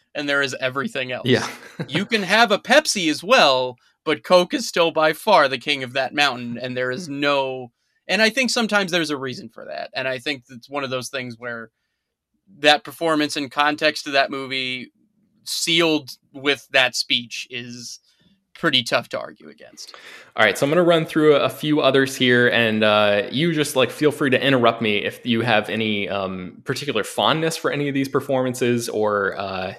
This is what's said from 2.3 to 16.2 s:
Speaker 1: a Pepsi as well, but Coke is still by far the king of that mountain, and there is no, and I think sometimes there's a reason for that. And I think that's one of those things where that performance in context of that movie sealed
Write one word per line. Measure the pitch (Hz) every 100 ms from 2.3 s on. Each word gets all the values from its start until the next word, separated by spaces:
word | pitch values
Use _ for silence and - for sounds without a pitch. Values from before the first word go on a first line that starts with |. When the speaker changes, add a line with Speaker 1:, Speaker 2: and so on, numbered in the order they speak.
| 214 233
Speaker 1:
a | 202
Pepsi | - 269 311 208 165
as | 143
well, | 175 254 156 131 127 123 _ _
but | 156 151
Coke | - 180 175
is | 196 -
still | 180 170
by | 156 156
far | 156 - 185 139
the | 131
king | 151 139
of | 127
that | 131 127
mountain, | 147 143 123 120 117
and | 127 123
there | 127
is | 127 175
no, | 143 143 143 135 131 123 _ _ _ -
and | 190
I | 220
think | 220 247
sometimes | 247 220 208 185
there's | 175 151
a | 143
reason | 131 123 113
for | - -
that. | - -
And | - 131
I | 131
think | 151 135 -
that's | 127 -
one | 143
of | 135
those | 127 123
things | 139 123 113
where | 123 117 110 _ _ _ _ _ _ _ _ -
that | 147 147
performance | - 127 165 156 147 151
in | 139
context | 147 147 151 151 147 151
of |
that | 139 135
movie | 135 135 131 127 127 117 _ _ _ _ _
sealed | - - - 165 165 151 135 -